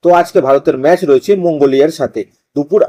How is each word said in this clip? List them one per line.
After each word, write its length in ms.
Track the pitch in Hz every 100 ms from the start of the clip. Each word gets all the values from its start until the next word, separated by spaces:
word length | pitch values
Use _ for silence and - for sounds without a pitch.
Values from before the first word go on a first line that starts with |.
তো 40 | 170 175
আজকে 200 | 170 190 131
ভারতের 280 | 139 139 131
ম্যাচ 160 | 139 170 160
রয়েছে 220 | 131 - 202 170
মঙ্গোলিয়ার 480 | 151 139 135 151 160
সাথে 220 | 127 113 98 _ _ 147
দুপুর 260 | 143 196